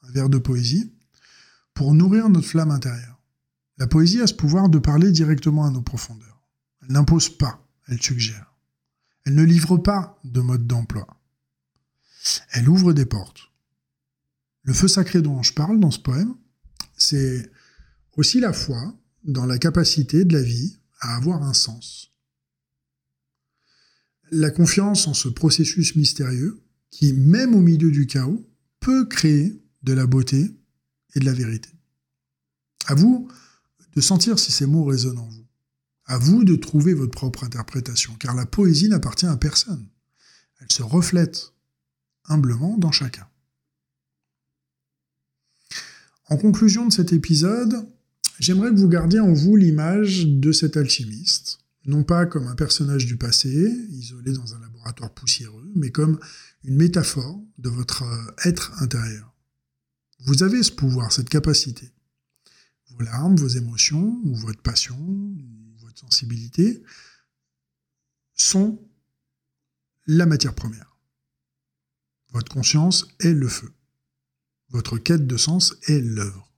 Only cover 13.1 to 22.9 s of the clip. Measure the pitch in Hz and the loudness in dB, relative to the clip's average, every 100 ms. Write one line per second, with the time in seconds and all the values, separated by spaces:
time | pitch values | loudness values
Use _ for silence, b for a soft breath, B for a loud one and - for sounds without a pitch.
13.1 | 104 95 - _ _ _ _ _ _ _ | -4 -8 -20 _ _ _ _ _ _ _
14.1 | _ _ _ _ _ 135 127 185 190 175 | _ _ _ _ _ -4 0 2 2 2
15.1 | 180 151 135 120 - 156 220 180 - - | 2 0 -2 -4 -2 0 2 2 0 -4
16.1 | 127 214 254 _ _ - _ - _ - | -2 -4 -6 _ _ -20 _ -20 _ 0
17.1 | 143 135 127 117 b b b b b _ | 0 -2 -4 -10 b b b b b _
18.1 | - 151 254 240 - - 123 147 - _ | -2 2 2 0 -2 -6 -8 -8 -14 _
19.1 | _ 165 127 127 123 170 165 165 - 131 | _ -6 -2 -2 0 0 2 2 0 2
20.1 | 151 185 156 120 117 156 - _ _ 120 | 4 4 4 2 -2 -4 -10 _ _ -8
21.1 | 120 139 175 143 131 - 113 - - - | -4 -2 -2 -2 -2 -2 -8 -18 -20 -20
22.1 | _ _ _ _ _ _ _ _ | _ _ _ _ _ _ _ _